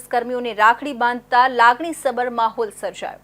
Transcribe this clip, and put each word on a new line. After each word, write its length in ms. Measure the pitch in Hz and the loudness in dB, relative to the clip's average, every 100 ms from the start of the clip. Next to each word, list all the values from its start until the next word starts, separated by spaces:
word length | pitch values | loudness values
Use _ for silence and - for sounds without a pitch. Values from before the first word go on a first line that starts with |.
| - | -4
કર્મીઓને 460 | 240 233 247 247 | -4 -2 -6 -6
રાખડી 400 | 208 214 240 285 | 4 4 4 -2
બાંધતા 540 | 240 240 247 - 247 262 | -2 -2 -2 -2 2 2
લાગણીસભર 800 | 247 233 254 330 311 269 240 247 | 6 4 4 -2 -4 -4 -2 -4
માહોલ 420 | 233 226 226 214 - | -2 -4 -2 -6 -6
સર્જાયો. 400 | 196 185 - - | -10 -8 -12 -12